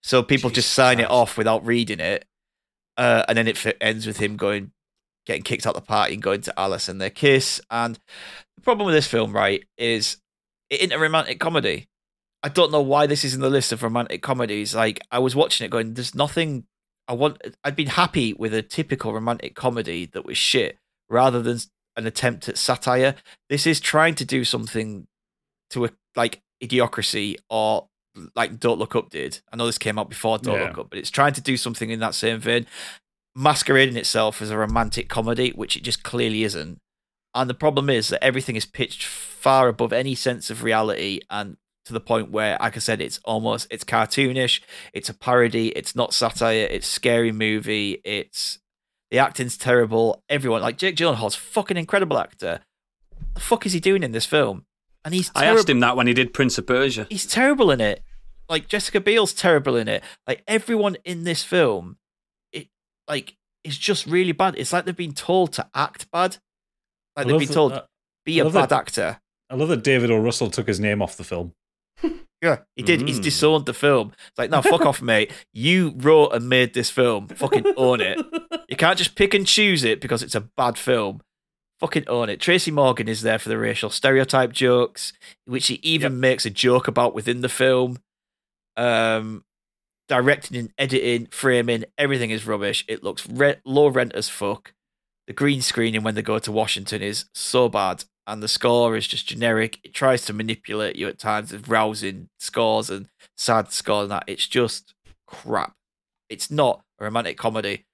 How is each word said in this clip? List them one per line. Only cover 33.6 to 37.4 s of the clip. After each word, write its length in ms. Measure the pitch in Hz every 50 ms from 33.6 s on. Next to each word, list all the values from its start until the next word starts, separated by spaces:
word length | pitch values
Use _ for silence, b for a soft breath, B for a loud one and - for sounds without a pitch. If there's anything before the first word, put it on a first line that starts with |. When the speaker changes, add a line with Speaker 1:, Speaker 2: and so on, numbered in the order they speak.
| - - 139 131 135 131 120
Speaker 1:
itself 440 | 117 - - - 113 110 110 107 -
as 80 | 107 107
a 80 | 107
romantic 520 | 110 110 107 113 117 113 110 - 120 113 -
comedy, 420 | - 117 113 110 117 120 127 123
which 240 | - - 110 - -
it 60 | - -
just 180 | 120 - - -
clearly 400 | - - 120 120 113 110 110 110
isn't. 360 | 104 90 82 76 82 90 - _ _ _ _ _ _ _ _ _ _ _
And 160 | 123